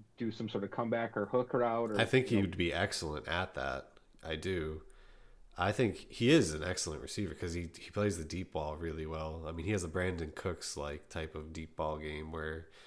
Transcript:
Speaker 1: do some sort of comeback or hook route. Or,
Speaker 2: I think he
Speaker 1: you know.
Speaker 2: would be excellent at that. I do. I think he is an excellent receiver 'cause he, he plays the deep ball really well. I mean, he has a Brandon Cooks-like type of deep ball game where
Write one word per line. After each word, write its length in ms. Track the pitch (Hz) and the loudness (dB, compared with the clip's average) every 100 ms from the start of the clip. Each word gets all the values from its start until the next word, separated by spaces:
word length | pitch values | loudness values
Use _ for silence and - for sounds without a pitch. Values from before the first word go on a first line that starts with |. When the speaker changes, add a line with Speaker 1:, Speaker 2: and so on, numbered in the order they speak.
| 107 - | -16 -6
Speaker 1:
do 120 | 117 | -4
some 180 | 107 110 | -2 -2
sort 140 | 110 | -2
of 80 | 98 | -2
comeback 460 | - 117 117 113 110 | -2 0 2 0 -2
or 100 | 101 | 2
hook 260 | 127 123 | 2 2
route. 360 | 135 120 117 117 | 2 4 2 2
Or, 100 | 107 | 2
Speaker 2:
I 40 | |
think 240 | 110 127 127 | 4 4 6
he 80 | 113 | 4
Speaker 1:
you 60 | |
know. 60 | 98 | 4
Speaker 2:
would 80 | 90 | 2
be 160 | 85 | 2
excellent 540 | 78 101 - 80 73 - | 2 0 0 -4 -4 -2
at 280 | 85 92 | 0 0
that. 340 | - 67 67 - - - - | -2 -2 -4 -8 -18 -20 -12
I 120 | - 80 | -6 -4
do. 460 | 85 90 78 78 - - - - - - - - | 0 0 -2 -6 -10 -20 -20 -20 -20 -20 -10 0
I 140 | 90 | 2
think 360 | 107 120 92 - | 4 4 2 -6
he 200 | - 117 | 2 8
is 220 | 160 95 | 8 6
an 120 | 78 | 2
excellent 360 | 85 90 - 78 | -2 0 -2 -4
receiver 320 | - - 98 | -6 -4 -4
'cause 200 | 78 90 | -4 -4
he, 160 | 85 85 - | -2 -4 -8
he 120 | - | -6
plays 280 | - 104 87 | 2 2 2
the 60 | |
deep 280 | 80 85 92 | -2 -4 -4
ball 220 | 80 76 78 | -2 -2 -2
really 300 | 82 78 78 | -4 -4 -4
well. 380 | 80 78 80 78 | -4 -4 -6 -6
I 60 | |
mean, 140 | 82 85 | -4 0
he 60 | |
has 120 | 107 | 0
a 40 | 87 | 0
Brandon 440 | 87 90 90 80 | 0 0 0 -4
Cooks-like 720 | - 95 85 - - 73 73 - | -4 -4 -4 -6 -4 -4 -6 -8
type 280 | - 80 78 | -8 -6 -8
of 160 | 78 | -10
deep 240 | 80 80 - | -8 -8 -4
ball 220 | 78 78 | -2 -2
game 340 | 76 76 78 | -4 -6 -6
where 340 | 80 78 80 80 - | -6 -4 -6 -10 -18